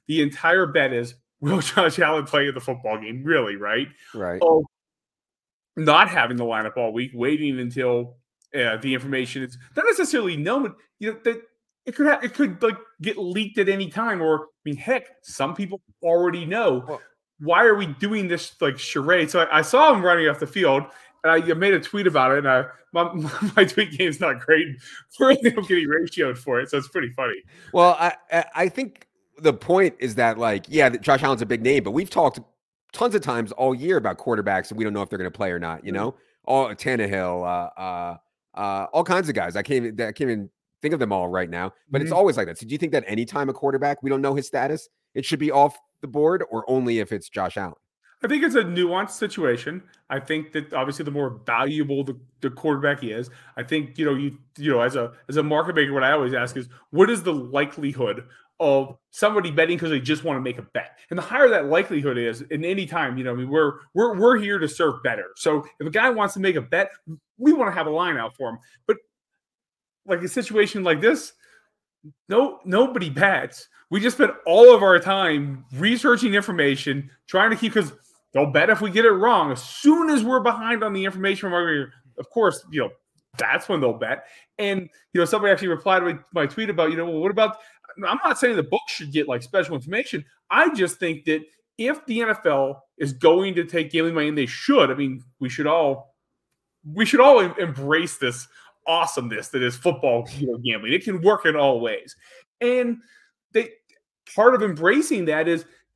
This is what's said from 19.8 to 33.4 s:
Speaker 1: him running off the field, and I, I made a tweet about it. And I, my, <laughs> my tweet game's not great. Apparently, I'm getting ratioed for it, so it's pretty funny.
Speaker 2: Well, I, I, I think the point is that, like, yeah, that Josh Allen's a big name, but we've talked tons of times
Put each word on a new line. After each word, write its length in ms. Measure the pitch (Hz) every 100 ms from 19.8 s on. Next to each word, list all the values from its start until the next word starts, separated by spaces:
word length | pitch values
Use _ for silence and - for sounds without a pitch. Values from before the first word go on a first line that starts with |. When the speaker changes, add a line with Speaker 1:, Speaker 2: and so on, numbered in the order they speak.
| 311
Speaker 1:
him 100 | 226
running 240 | 180 170 156
off 120 | 143
the 60 | 147
field, 360 | 202 165 135 139 - - _
and 80 | 160
I, 40 | 165
I 180 | 170
made 180 | 160 196
a 80 | 180
tweet 260 | - 208 185
about 260 | 147 131
it. 60 | 139
And 80 | 139
I, 180 | 127 127 - _
my, 180 | 170 175
<laughs> 420 | 175 156 - 202 -
my 80 |
tweet 320 | 190 - 202 147
game's 240 | 180 151
not 200 | 170 123
great. 260 | 143 156 160 123 - - -
Apparently, 400 | - 262 - 233 226
I'm 60 |
getting 260 | 185 180 147
ratioed 480 | 156 165 180 139 120
for 240 | 139 123
it, 80 | 135
so 80 | 143
it's 120 | 139
pretty 200 | 185 123 123
funny. 260 | 127 98 - - -
Speaker 2:
Well, 240 | 175 175 160
I, 160 | 170 - -
I, 140 | 165 -
I 140 | 156 185
think 380 | - 254 - _ _ _ _
the 160 | 156
point 400 | 117 - 185 180 -
is 180 | 123 107
that, 200 | 117 110
like, 300 | 117 101 -
yeah, 220 | 151 131
that 100 | 117
Josh 220 | - 135
Allen's 180 | 139 123
a 60 | 110
big 160 | 117
name, 200 | 117 143
but 100 | -
we've 180 | 131 190
talked 300 | - 147 127 - _ _ _ _
tons 220 | - 240
of 80 | 202
times 300 | 143 117